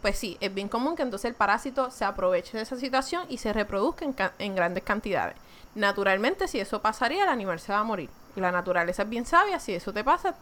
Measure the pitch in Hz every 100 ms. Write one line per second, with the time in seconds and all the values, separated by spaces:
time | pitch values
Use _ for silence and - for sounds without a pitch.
0 | 202 196 185 175 202 190 202 226 262 330
1 | 262 196 233 233 202 214 277 262 254 -
2 | 202 202 185 185 180 220 - 254 262 262
3 | 262 359 359 254 226 214 208 196 240 330
4 | 302 262 190 - 202 190 175 175 - 214
5 | 214 170 87 - - - - - 202 196
6 | 196 190 233 381 370 262 196 214 214 220
7 | 240 339 392 254 196 165 - 202 214 208
8 | 135 - - - 185 180 180 180 170 180
9 | 202 233 240 339 403 359 - 185 - 208
10 | 240 349 381 339